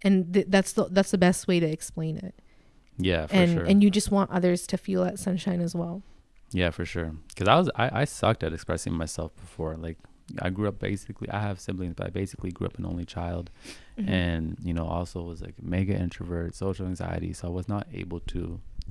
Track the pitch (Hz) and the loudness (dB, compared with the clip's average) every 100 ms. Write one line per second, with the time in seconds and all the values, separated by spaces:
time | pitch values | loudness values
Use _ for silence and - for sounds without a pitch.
0 | 196 190 175 190 - 196 185 - - 185 | 4 4 4 2 4 4 4 2 2 4
1 | 190 196 180 175 - 175 160 160 - - | 4 6 6 4 2 2 2 0 -6 -6
2 | 160 160 190 - - _ _ _ _ - | -4 -4 -8 -14 -20 _ _ _ _ -2
3 | 92 85 78 190 175 170 85 202 208 202 | 2 2 4 4 6 4 6 8 8 6
4 | - 196 196 185 180 175 - 185 - 185 | 2 2 2 2 2 2 -2 -4 -2 0
5 | 180 190 - 180 196 175 170 175 170 180 | 0 -2 -2 -2 0 -2 -2 -2 -4 -8
6 | - - _ _ - 92 87 80 85 85 | -14 -20 _ _ -6 0 0 0 -4 -4
7 | 80 80 - - 92 147 180 - 117 98 | -4 -6 -12 0 6 6 6 2 0 2
8 | 143 - 104 117 80 82 - 85 92 85 | -2 2 2 2 -2 -4 -2 -2 -2 -4
9 | 80 - 78 - - - 80 80 82 82 | -4 -6 -8 -10 -14 -8 -6 -6 -8 -10
10 | - - - - 90 92 107 98 98 98 | -16 -20 -16 -6 -4 -2 -2 -2 -4 -4
11 | - - 107 101 104 95 - 92 90 87 | -6 -10 -6 -2 -2 -4 -6 -4 -4 -4
12 | 92 95 95 - 92 85 92 - 87 87 | -6 -4 -4 -6 -8 -4 -6 -4 -6 -4
13 | 87 - 87 87 90 - - - - - | -6 -6 -4 -4 -8 -12 -18 -20 -14 -6
14 | 190 92 87 82 80 82 87 85 82 85 | 0 2 2 0 -2 -4 -2 -2 -2 -2
15 | 87 90 85 85 90 - 85 90 95 98 | -4 -6 -8 -8 -12 -10 -2 0 2 0
16 | 90 - 87 85 85 - 95 92 92 87 | -2 -4 -4 -4 -4 -4 -4 -2 -4 -4
17 | 87 85 85 85 85 90 87 101 - 92 | -4 -4 -4 -6 -6 -4 -2 -4 -4 -8
18 | 92 85 - 87 85 87 - - - | -8 -8 -6 -4 -4 -8 -10 -10 -10